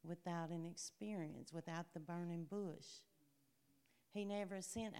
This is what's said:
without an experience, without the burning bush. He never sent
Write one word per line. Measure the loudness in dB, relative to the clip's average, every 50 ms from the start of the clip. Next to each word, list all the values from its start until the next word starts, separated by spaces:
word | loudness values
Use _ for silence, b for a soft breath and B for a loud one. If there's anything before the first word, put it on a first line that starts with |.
without | -6 -4 -4 -2 0 2 2 4 4 2
an | 2 2 0
experience, | 0 -2 -4 -4 -6 -4 -4 -2 0 2 2 0 0 -2 -4 -6 -4
without | -4 -2 -2 0 0 0 0 -2
the | -4 -4
burning | -2 0 0 2 2 2 2 0 0
bush. | 0 0 0 0 0 -2 -4 -6 -10 -12 -14 -16 -18 -20 -20 -20 -20 -20 -20 -20 -20 _ _ -20 -20 -20 -20 b b b b b b
He | -2 0 2
never | 2 4 2 2 2 0 -2
sent | -2 0 0 0 0 0 0 2